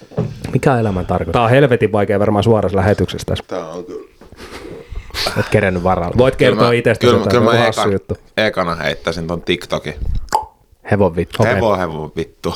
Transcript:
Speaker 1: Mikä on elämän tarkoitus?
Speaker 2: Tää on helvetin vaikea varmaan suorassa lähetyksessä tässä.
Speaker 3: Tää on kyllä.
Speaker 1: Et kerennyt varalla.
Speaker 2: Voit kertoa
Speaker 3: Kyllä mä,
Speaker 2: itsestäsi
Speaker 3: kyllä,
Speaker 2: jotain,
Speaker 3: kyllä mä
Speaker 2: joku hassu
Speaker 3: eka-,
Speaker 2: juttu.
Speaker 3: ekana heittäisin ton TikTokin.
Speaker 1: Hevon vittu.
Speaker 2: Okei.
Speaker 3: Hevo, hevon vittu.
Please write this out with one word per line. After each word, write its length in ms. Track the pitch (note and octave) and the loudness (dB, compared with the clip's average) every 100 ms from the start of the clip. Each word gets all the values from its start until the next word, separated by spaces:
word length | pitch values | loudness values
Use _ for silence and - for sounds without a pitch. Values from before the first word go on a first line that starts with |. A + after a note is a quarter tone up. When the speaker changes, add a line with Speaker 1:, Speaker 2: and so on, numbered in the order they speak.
| - - - - - | -12 -6 -6 -6 -2
Speaker 1:
Mikä 200 | C3 D3+ | 0 2
on 60 | B2 | 2
elämän 260 | A2 F#2 F2 | 2 -2 -2
tarkoitus? 260 | F2+ E2+ | -2 0
Speaker 2:
Tää 100 | A#2+ | 0
on 80 | A#2 | 4
helvetin 420 | C3 C#3+ D#3+ C#3+ | 4 4 4 2
vaikea 260 | G#2 G2+ G2+ | 2 2 2
varmaan 240 | G#2 G#2 | 2 2
suorassa 340 | A2+ G#2+ F#2 F#2+ | 4 4 2 2
lähetyksessä 460 | F#2+ G2+ F2+ - - | 2 2 0 -4 -6
tässä. 180 | F2 - | -6 -6
Speaker 3:
Tää 180 | F#2 E2 | -10 -8
on 180 | F2 | -10
kyllä. 240 | F2+ - - _ - - - - - - - - - - - - | -12 -14 -16 _ -20 -20 -18 -16 -16 -16 -14 -14 -10 -8 -6 -4
Speaker 1:
Et 100 | - | 0
kerennyt 320 | G#2+ G2 F2+ | 2 2 0
varalla. 320 | F2+ F2+ F2 G#2+ | 0 0 0 2
Speaker 2:
Voit 180 | C3 - | 2 4
kertoa 220 | C3 G#2 | 2 4
Speaker 3:
Kyllä 100 | A#2+ | 2
mä, 60 | |
Speaker 2:
itsestäsi 320 | A#2+ A#2+ A2 A#2+ | 2 2 2 4
Speaker 3:
kyllä, 80 | A#2+ | 4
Speaker 2:
jotain, 60 | G#3+ | 4
Speaker 3:
kyllä 140 | B2 | 4
mä 80 | A2+ | 4
Speaker 2:
joku 120 | A#2 A#2 | 4 2
hassu 140 | A2 | 0
Speaker 3:
eka-, 120 | G#2 | 0
Speaker 2:
juttu. 240 | F#2+ - - - - | -2 -4 -10 -8 -2
Speaker 3:
ekana 380 | G#2+ - F2 | -2 0 -2
heittäisin 520 | E2 D2+ D#2+ E2+ E2+ E2 | -2 -4 -4 -6 -6 -4
ton 160 | E2+ | -6
TikTokin. 520 | - E2+ - D#2 D2 - - - - - - _ _ _ - | -2 -4 -2 -6 -6 -6 -2 -2 -2 -4 -4 _ _ _ -2
Speaker 1:
Hevon 260 | G2+ F#2+ E2+ | 2 2 0
vittu. 260 | E2 - | -4 0
Speaker 2:
Okei. 120 | A2 | 0
Speaker 3:
Hevo, 220 | G2 A2 F#2+ | 2 2 0
hevon 360 | F2 D#2 D2+ E2 | -2 -6 -8 -8
vittu. 380 | D#2+ - E2+ | -8 -8 -6